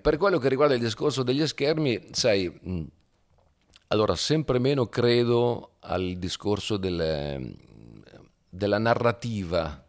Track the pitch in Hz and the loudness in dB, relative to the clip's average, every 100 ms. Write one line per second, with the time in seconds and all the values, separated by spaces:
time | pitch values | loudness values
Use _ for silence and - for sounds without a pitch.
0 | - 151 196 175 127 127 147 127 117 110 | 0 2 2 2 2 2 2 2 0 -2
1 | 147 131 123 135 151 - 139 156 147 104 | -2 0 0 0 -2 -2 -2 0 0 -2
2 | - - 123 101 90 - 85 90 73 - | -4 -2 2 2 0 -6 -6 -6 -6 -14
3 | _ _ _ _ _ _ _ - _ 107 | _ _ _ _ _ _ _ -20 _ 2
4 | 104 87 - 156 147 123 127 143 117 - | 2 0 0 0 2 2 2 2 0 2
5 | 120 120 120 120 120 120 - _ - 87 | 4 4 4 2 2 0 -8 _ -6 -4
6 | 92 90 90 - 101 104 - 104 92 87 | -4 -4 -6 -4 -2 -2 -2 -4 -2 -2
7 | 80 78 71 69 62 50 - 55 57 55 | -2 -2 -4 -6 -8 -12 -20 -20 -20 -20
8 | - - - _ _ 90 101 101 113 117 | -20 -20 -20 _ _ -4 0 2 2 2
9 | 113 110 117 107 87 85 80 73 | 2 0 -4 -6 -2 -2 -4 -8